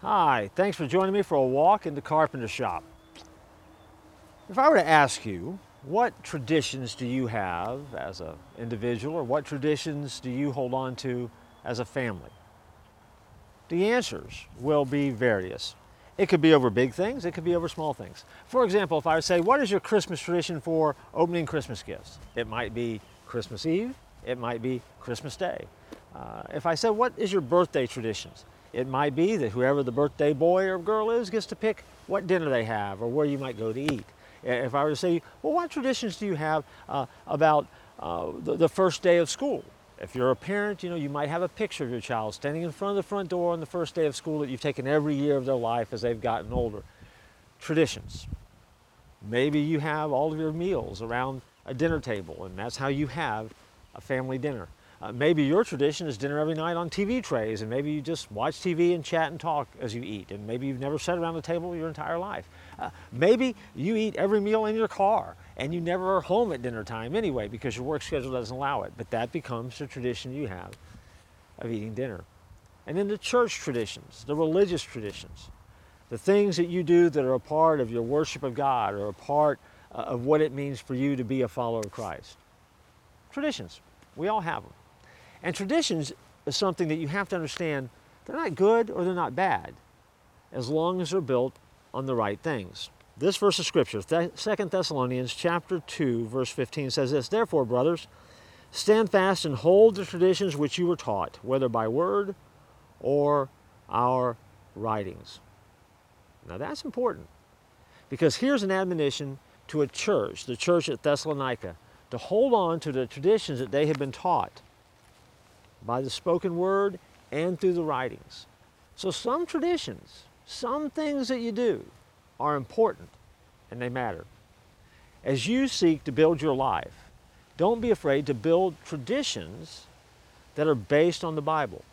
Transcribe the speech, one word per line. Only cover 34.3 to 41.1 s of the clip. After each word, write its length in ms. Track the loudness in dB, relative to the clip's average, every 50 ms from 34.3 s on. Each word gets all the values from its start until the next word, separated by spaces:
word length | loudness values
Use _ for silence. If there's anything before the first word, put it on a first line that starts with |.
| -20 -10 -4
I-, 40 |
if 260 | -2 0 0 0 0 0
I 100 | 2 2
were 60 | 2
to 60 | 0
say, 260 | 0 0 0 0 0 -2 -6 -20 -6 -4
"Well, 100 | 0 0
what 160 | 0 0 -2
traditions 480 | -4 -2 -2 -2 -2 -2 -4 -6 -6
do 80 | -6 -4
you 80 | -4 -2
have, 300 | -2 0 0 0 0 -2 -4 -18 -20 -12 -6
uh, 160 | -4 -4 -4 -6 -10 -20 -8
about, 400 | -6 0 4 6 6 6 6 2 0 -12 -20 -20 -20 -16 -10
uh, 320 | -6 -4 -4 -4 -4 -6 -6 -6
the, 160 | -4 -4 2
the 120 | 4 4
first 360 | 2 4 4 2 2 2 2 4
day 140 | 6 6
of 120 | 6 4 2
school?" 340 | -2 -4 -2 -2 -2 -4 -6 -12 -20 _ -20 -20 -16 -16
If 160 | -14 -10 -2
you're 160 | 0 2 2
a 40 | 2
parent, 460 | 2 0 -4 -2 -2 -2 -2 -4 -6
you 80 | -6 -6
know, 60 | -6
you 120 | -4 -4
might 220 | -4